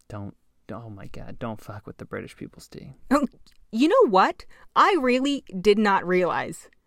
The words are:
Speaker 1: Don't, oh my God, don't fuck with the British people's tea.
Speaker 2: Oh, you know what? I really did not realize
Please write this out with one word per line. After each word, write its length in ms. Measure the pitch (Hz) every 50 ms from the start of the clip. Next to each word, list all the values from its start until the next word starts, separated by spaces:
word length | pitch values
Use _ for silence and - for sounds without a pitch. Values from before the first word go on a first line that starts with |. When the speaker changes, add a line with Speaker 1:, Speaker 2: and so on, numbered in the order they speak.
| _ -
Speaker 1:
Don't, 280 | 107 104 101 101 - _ _ _ _ _ _ - 107
oh 180 | 107 120 113
my 160 | 104 98 - -
God, 300 | - - 113 113 104 -
don't 220 | 131 117 110 107
fuck 260 | - - 101 104 -
with 120 | - - -
the 60 | -
British 320 | - - 98 - - -
people's 320 | - - - _ - - -
tea. 240 | - - - 139 135 _ - -
Speaker 2:
Oh, 160 | 247 294 285 - _ - - - _ - - - -
you 160 | 220 269 320
know 200 | 415 539 466 285
what? 340 | 185 185 202 269 - - - - - - - - -
I 200 | - 285 370 415 330
really 440 | 254 254 247 254 262 285 285 269 - - - 190
did 180 | 180 208 208 208
not 280 | 214 208 196 190 -
realize 600 | 170 180 180 180 165 - 131 127 - 165 - - - _ _ _